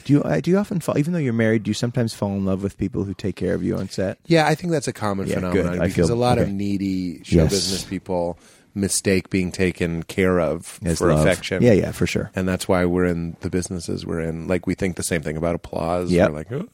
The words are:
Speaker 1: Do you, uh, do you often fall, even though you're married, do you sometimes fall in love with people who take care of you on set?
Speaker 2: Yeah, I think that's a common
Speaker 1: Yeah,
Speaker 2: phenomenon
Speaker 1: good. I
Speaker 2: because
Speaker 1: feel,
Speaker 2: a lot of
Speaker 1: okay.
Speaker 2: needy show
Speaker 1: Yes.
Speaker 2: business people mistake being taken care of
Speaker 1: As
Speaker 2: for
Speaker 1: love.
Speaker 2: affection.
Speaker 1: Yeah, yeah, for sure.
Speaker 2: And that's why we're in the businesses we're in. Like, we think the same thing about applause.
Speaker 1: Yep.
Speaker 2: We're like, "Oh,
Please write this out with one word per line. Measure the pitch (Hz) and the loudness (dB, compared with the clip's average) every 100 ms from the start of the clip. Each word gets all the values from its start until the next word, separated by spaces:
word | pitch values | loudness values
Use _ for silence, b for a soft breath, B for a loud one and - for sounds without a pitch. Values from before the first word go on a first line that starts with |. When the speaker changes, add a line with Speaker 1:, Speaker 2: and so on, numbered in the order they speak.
Speaker 1:
Do | - | 2
you, | 143 | 2
uh, | - 151 | 4 0
do | 156 | 2
you | 190 | 0
often | 208 170 | 0 -4
fall, | - - | -2 0
even | 147 | 0
though | 175 | 0
you're | 135 | 0
married, | 113 110 113 | 2 2 2
do | 104 | 0
you | |
sometimes | 104 120 127 113 | -2 -2 -2 -2
fall | - 101 | -2 -4
in | 98 | -2
love | 98 95 | 0 0
with | 98 - | -2 -4
people | 95 95 98 | -4 -4 -6
who | |
take | 92 101 - | -4 -6 -4
care | 92 | -2
of | 90 | -2
you | 95 95 | -2 -2
on | 95 | -4
set? | - 95 - - | -4 -4 -4 0
Speaker 2:
Yeah, | 165 151 | 2 2
I | 156 | 0
think | 175 | -2
that's | 156 131 | -4 -4
a | |
common | - 107 95 - | -4 -4 -2 -2
Speaker 1:
Yeah, | 98 | -2
Speaker 2:
phenomenon | 90 92 87 | 0 0 0
Speaker 1:
good. | 90 | 0
I | 87 | 0
Speaker 2:
because | 90 85 | 2 2
Speaker 1:
feel, | 117 | 2
Speaker 2:
a | |
lot | 123 120 | 2 2
of | 101 | 2
Speaker 1:
okay. | |
Speaker 2:
needy | 98 101 98 98 92 90 78 | -2 -2 -2 -2 -2 -4 -8
show | - 85 | 4 6
Speaker 1:
Yes. | 78 | 6
Speaker 2:
business | 98 90 90 - | 4 0 -4 -4
people | 92 - 90 87 85 b b b 104 | -8 -4 -2 -2 -6 b b b -2
mistake | 98 - 104 95 - | 0 0 2 2 2
being | 98 90 | -2 0
taken | 90 92 - 85 85 | 0 0 0 -2 -2
care | - - 92 90 | -4 0 2 2
of | 76 85 - - 87 | 0 -2 -8 -6 -2
Speaker 1:
As | 80 | 0
Speaker 2:
for | 85 | 2
Speaker 1:
love. | 78 80 | 4 4
Speaker 2:
affection. | 90 - 92 | 2 -2 4
Speaker 1:
Yeah, | 120 | 6
yeah, | 92 - | 6 4
for | - 87 | -2 -2
sure. | - - 95 | -2 -4 -4
Speaker 2:
And | 92 | -2
that's | 90 - | -2 0
why | 92 90 | 2 2
we're | 90 90 | 2 0
in | 85 85 82 | 0 -4 -6
the | 90 | -4
businesses | 90 87 92 90 92 90 | -4 -4 -8 -8 -8 -6
we're | 85 | -4
in. | 82 80 82 | -4 -6 -2
Like, | 90 95 | -2 -2
we | 87 | -2
think | 98 85 | -2 -2
the | |
same | - 85 | -2 -2
thing | 78 78 | -2 -2
about | 85 85 | -2 -2
applause. | - - 82 90 87 | -6 -6 -2 -2 2
Speaker 1:
Yep. | 87 92 | 4 4
Speaker 2:
We're | 76 | 0
like, | 80 | -8
"Oh, | 131 233 | -10 -10